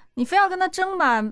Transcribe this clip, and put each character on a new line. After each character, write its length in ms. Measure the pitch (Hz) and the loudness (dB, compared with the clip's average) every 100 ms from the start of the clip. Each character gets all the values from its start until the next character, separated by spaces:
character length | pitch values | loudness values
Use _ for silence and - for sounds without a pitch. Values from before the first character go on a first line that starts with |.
| - - | -16 -6
你 100 | 247 | 0
非 100 | 381 | 2
要 140 | 392 | 2
跟 100 | 370 | 0
他 80 | 370 | -2
争 300 | 370 381 370 | -2 -4 0
吧 260 | 285 226 214 | 2 2 -2